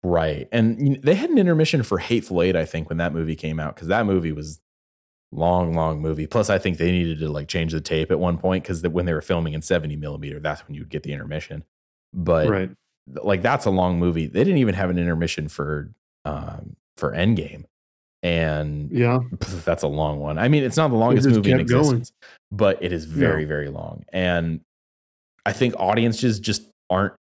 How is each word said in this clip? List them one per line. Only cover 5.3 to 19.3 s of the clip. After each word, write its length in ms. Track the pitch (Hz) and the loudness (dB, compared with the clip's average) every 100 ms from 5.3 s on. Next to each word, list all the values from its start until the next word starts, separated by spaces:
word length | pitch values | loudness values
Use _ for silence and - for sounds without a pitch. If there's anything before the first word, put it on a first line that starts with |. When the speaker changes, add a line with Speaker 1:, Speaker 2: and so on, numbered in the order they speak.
Speaker 1:
long, 400 | 71 82 90 85 | -2 2 2 2
long 260 | 82 80 76 | 0 0 -2
movie. 260 | 78 78 78 | -4 -4 -2
Plus, 240 | 120 104 | -2 2
I 80 | 98 | 0
think 200 | 95 82 | 0 0
they 120 | 85 | 2
needed 280 | 90 85 78 | 2 0 -2
to, 80 | 78 | -4
like, 180 | 73 76 | -6 -6
change 240 | 90 80 | -4 -2
the 80 | 80 | -4
tape 300 | 76 78 80 | -2 -2 0
at 80 | 80 | 0
one 200 | 90 82 | 0 0
point, 260 | 95 92 | 0 -2
'cause 180 | - 85 | -2 -6
the, 80 | 85 | -2
when 160 | 87 87 | -2 -2
they 60 | |
were 80 | 78 | -2
filming 320 | - 87 82 | -2 -2 -2
in 100 | 76 | -4
seventy 320 | - 90 76 73 | -2 -2 -2 -8
millimeter, 440 | 73 73 73 73 | -8 -10 -10 -6
that's 260 | 76 76 - | -6 -6 -10
when 80 | |
you'd 140 | 73 76 | -14 -10
get 140 | 76 | -10
the 80 | 71 | -8
intermission. 500 | 71 71 76 - 78 - _ _ _ _ | -10 -8 -10 -8 -14 -14 _ _ _ _
But 360 | 92 85 82 78 | -6 0 2 4
Speaker 2:
Right. 220 | 98 92 - _ _ - | 0 -2 -8 _ _ -18
Speaker 1:
th-, 120 | 65 | -6
like, 180 | 98 98 | 0 0
that's 240 | 110 139 107 | 2 0 2
a 40 | |
long 280 | 95 90 87 | 2 2 2
movie. 260 | 87 82 80 | 2 0 -2
They 160 | - | 2
didn't 160 | 160 175 | 2 4
even 160 | 117 | 2
have 160 | 92 92 | 2 0
an 80 | 90 | 0
intermission 480 | 87 82 82 - 76 | 0 0 -2 -2 -6
for, 440 | - 73 76 71 - _ _ | -6 -4 -4 -6 -16 _ _
um, 500 | 76 73 76 - - - _ - | -8 -8 -8 -12 -16 -20 _ -6
for 160 | 80 | -4
Endgame. 520 | - 95 104 - - - _ _ _ _ _ | 0 2 2 -2 -12 -20 _ _ _ _ _
And 680 | 87 82 80 76 76 73 73 | 0 2 2 0 -4 -6 -4
Speaker 2:
Yeah. 280 | - 80 127 123 | 0 2 2 -2